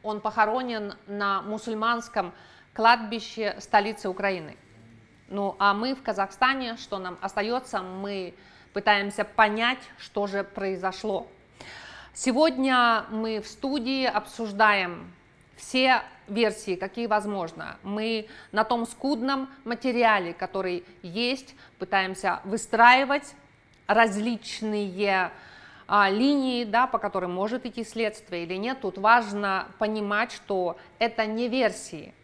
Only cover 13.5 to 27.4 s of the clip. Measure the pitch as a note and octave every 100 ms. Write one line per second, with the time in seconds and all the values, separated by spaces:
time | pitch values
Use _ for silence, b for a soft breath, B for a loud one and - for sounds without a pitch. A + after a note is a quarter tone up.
13.5 | - C#4 C#4+ A#3 C4+ B3+ G#3+ G#3+ - A3
14.5 | G3+ G#3+ G3+ F3+ E3+ E3+ - _ _ _
15.5 | - - B3+ C4 B3 - - - G3+ G#3+
16.5 | G#3+ - F#3 G3 - A#3 G#3 G3+ G3+ E3
17.5 | - D#3 - F#3+ G#3 A3 A3 G#3+ B B
18.5 | G#3 A3 A#3+ A#3 - C4+ A#3 C4 C4+ C4+
19.5 | B A3+ A#3 C4 A#3+ A3+ G#3 E3+ E3+ F#3
20.5 | G3 F#3 F3+ B B F3+ F#3 A#3+ C4 -
21.5 | - B _ F#3 G3 F#3+ F#3+ G3 F3 G3
22.5 | A3 - A3+ A#3 B3+ C4+ C#4+ - - _
23.5 | _ _ _ - G#3+ A3+ G3+ A3 A3+ -
24.5 | - A3 G#3 G3+ F3+ G3+ F#3+ F3 B B
25.5 | B B B - G#3 G3 G3+ C4+ C#4+ C4
26.5 | B3 A3+ A3+ B3+ A3+ G3+ G3 F3+ F3+